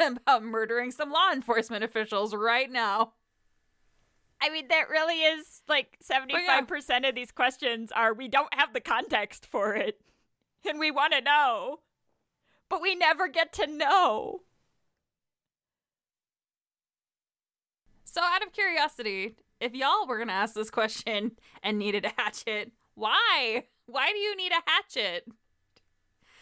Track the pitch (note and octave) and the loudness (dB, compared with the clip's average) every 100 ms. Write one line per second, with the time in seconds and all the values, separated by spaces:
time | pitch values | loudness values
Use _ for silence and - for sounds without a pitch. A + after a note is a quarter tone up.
0 | D#4+ B3 - B3+ A3 A3 A3 A#3 B3 B3 | 0 2 4 4 4 -2 0 -2 -4 -6
1 | D4+ D#4 F#4+ C#4 A#3+ A3+ A3+ G#3+ A3 A3 | -2 2 4 2 0 0 0 -4 -4 -4
2 | G#3+ G3+ G#3 G#3 A3+ A#3+ C4 B3+ A3 G3+ | -2 -2 -2 0 2 2 0 -2 0 0
3 | A3+ _ _ _ _ _ _ _ _ _ | -2 _ _ _ _ _ _ _ _ _
4 | _ _ _ _ D4+ D#4 C4+ D#4+ - D#4 | _ _ _ _ -4 -2 0 0 2 0
5 | D#4+ E4 D#4 D#4+ D#4 - - D4 C#4 - | 0 2 2 2 -6 -18 0 0 0 -12
6 | - C4 C4 D4 F4+ C4+ C4 D4 - B3 | -2 -2 0 -2 2 2 2 -6 -2 0
7 | C4+ B3 B3 - B3+ C4 C4+ A3+ A3+ - | 0 -4 -8 -2 -2 0 -4 -4 -4 0
8 | A3+ G#3+ C4 C4+ C#4+ B3+ D#4 B3 - A#3 | 2 0 0 0 2 2 0 0 -2 -2
9 | A#3+ A3+ G3+ - - B3 G#3 G#3 G#3 G#3 | 0 -2 -2 -8 -8 -2 0 0 -2 -6
10 | _ _ _ _ _ _ - D4+ D#4 C#4+ | _ _ _ _ _ _ -6 -2 0 2
11 | D4+ D4 C4 D4 C#4 A3 A3 D#4 _ _ | 2 2 4 4 4 0 -4 -10 _ _
12 | _ _ _ _ _ _ _ F#4+ F4+ F4+ | _ _ _ _ _ _ _ -2 0 2
13 | D#4+ D#4 F4+ E4 D#4+ - D4 D4+ C#4+ F#4 | 4 4 0 0 -2 -2 -4 0 4 4
14 | E4 G#3+ - F#4 - _ _ _ _ _ | 4 2 -4 -10 -14 _ _ _ _ _
15 | _ _ _ _ _ _ _ _ _ _ | _ _ _ _ _ _ _ _ _ _
16 | _ _ _ _ _ _ _ _ _ _ | _ _ _ _ _ _ _ _ _ _
17 | _ _ _ _ _ _ _ _ _ _ | _ _ _ _ _ _ _ _ _ _
18 | - - F4 F#4 G4 - G4 D#4+ D4+ - | -8 0 2 2 -2 -2 0 2 -2 -2
19 | A3 F#3+ G3+ - _ _ A#3+ B3+ C4+ G4+ | -6 -4 -6 -8 _ _ -8 -2 2 2
20 | E4+ A3 A#3 F#3+ G#3 G#3+ G#3+ - G#3+ - | 0 -4 -4 -2 -2 -4 -4 -2 -2 -2
21 | - G#3 A3 - _ - G3 G#3 G#3 G3+ | -6 -4 -4 -8 _ -10 -4 -2 -2 -2
22 | F#3+ - G#3+ - - G#3+ - _ _ - | -2 -4 -4 -6 -6 -6 -8 _ _ -6
23 | G#3+ E4 A4+ E4 A#3+ A3 - _ - B3+ | 0 2 4 2 0 -2 -6 _ -8 -2
24 | D4 G#4 G#4 G4 F#4 E4+ E4 E4+ - C4+ | -2 0 -4 -4 -2 -2 2 0 0 -4
25 | G3+ F3 A3 - _ _ _ _ _ _ | -4 -4 -10 -20 _ _ _ _ _ _
26 | _ _ _ _ | _ _ _ _